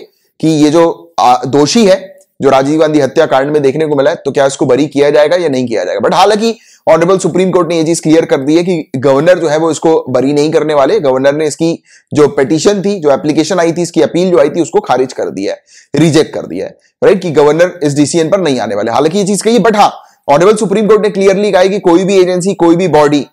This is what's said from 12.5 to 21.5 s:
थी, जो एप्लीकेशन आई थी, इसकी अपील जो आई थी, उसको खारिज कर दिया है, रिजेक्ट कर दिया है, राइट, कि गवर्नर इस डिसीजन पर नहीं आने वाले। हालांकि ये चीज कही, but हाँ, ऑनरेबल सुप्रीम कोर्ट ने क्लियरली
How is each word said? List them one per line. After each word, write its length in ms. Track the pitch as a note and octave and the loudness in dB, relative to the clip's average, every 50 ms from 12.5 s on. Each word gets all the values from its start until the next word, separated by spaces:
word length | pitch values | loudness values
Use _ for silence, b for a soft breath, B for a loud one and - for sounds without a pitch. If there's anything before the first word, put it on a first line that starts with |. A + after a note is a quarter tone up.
| D#3+ D#3 D3+ G3+ G#3 G3 E3+ | -2 0 0 0 0 0 -2
थी, 180 | G3+ G#3 G3 | -4 -4 -2
जो 100 | D3 D3 | 0 -2
एप्लीकेशन 500 | C3+ B2+ - D#3+ C#3+ D3 D3+ - G3 F3+ | -2 0 -2 -2 -2 -2 -2 -2 0 0
आई 120 | E3+ E3 D#3 | 0 0 -2
थी, 100 | E3+ F3 | -2 -6
इसकी 200 | D#3+ - E3 D3 | -4 0 0 0
अपील 280 | C3 - E3 F3+ F#3+ | 0 0 -2 0 2
जो 80 | F3 E3 | 2 2
आई 120 | C#3 D3 | 2 0
थी, 120 | - E3+ D#3 | 0 -2 -4
उसको 180 | - - G#3 | -2 -2 -4
खारिज 320 | - - C3 B2+ C3 B2+ - | -2 0 -2 -2 -2 -4 -4
कर 180 | - G2+ F2 | -8 -8 -8
दिया 220 | - F#2+ G2 G2 F2+ | -8 -8 -8 -8 -8
है, 100 | - b b b b b b - | -10 b b b b b b -2
रिजेक्ट 380 | C#3+ D#3 E3+ C#3 D#3+ C3 - - | 0 0 2 2 0 -2 -2 -6
कर 120 | G#2 - | -10 -12
दिया 200 | - D#2+ F#2 - | -10 -10 -10 -10
है, 120 | - - _ _ _ _ _ - | -12 -14 _ _ _ _ _ 0
राइट, 180 | D#3 G3+ F#3 F3+ | 0 0 0 -2
कि 80 | F3 | -2
गवर्नर 500 | C#3 D3+ C#3+ D3 D3+ D#3+ F3 F3+ F3 - D3+ | 0 2 2 2 2 2 0 -2 -2 -4 -4
इस 120 | D3 C#3 | -4 0
डिसीजन 340 | C#3+ D3 C#3 - E3 D#3+ D#3 | 0 0 0 0 -2 0 0
पर 120 | F#3+ G3+ | 0 0
नहीं 200 | F3+ D3+ C3+ A#2+ | 0 -2 -2 -4
आने 140 | G#2 A2 G2+ | -4 -6 -6
वाले। 160 | G2+ G#2 A2+ | -4 -4 -2
हालांकि 280 | A2+ B2 D3 D#3+ D#3 G#3 | -2 -2 -2 0 0 -2
ये 60 | G3 | -2
चीज 180 | F3 G#3 F#3 - | -2 -2 -2 0
कही, 160 | G#3+ A#3 A#3+ | 0 0 2
but 180 | F3 A#3 G#3 | 2 2 2
हाँ, 180 | G#3 F#3+ C3 - B B B B B _ - | 2 2 0 0 B B B B B _ 0
ऑनरेबल 260 | C#3 D3 F3 G#3 A3 | 2 2 4 2 2
सुप्रीम 320 | A3 A#3 F#3 G3 A3 G#3+ F#3+ | 2 0 -2 -2 -2 2 2
कोर्ट 140 | G#3+ G#3+ G#3+ | 2 2 2
ने 80 | G#3 | -2
क्लियरली 420 | F3 F#3+ G3 G3 F#3+ F#3+ G#3 G#3 | -2 0 0 2 2 2 0 0